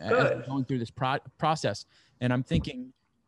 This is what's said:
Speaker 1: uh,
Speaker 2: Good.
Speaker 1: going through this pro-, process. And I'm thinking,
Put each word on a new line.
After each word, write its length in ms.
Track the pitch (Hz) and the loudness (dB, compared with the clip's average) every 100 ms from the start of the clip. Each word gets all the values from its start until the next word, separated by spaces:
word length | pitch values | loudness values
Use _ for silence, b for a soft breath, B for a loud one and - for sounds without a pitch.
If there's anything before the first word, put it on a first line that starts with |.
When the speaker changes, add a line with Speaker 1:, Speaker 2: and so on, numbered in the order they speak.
Speaker 1:
uh, 60 | 90 | 2
Speaker 2:
Good. 380 | 127 135 123 123 | 4 4 0 -4
Speaker 1:
going 180 | 135 | -4
through 140 | 123 131 | -2 -2
this 120 | 117 | -4
pro-, 280 | - 131 143 - _ | -2 -2 -2 -6 _
process. 480 | 156 156 123 104 - b b b | 0 2 0 -2 -10 b b b
And 120 | 123 | 0
I'm 100 | 127 | 0
thinking, 500 | 127 165 151 190 254 _ _ _ | 2 0 0 -8 -14 _ _ _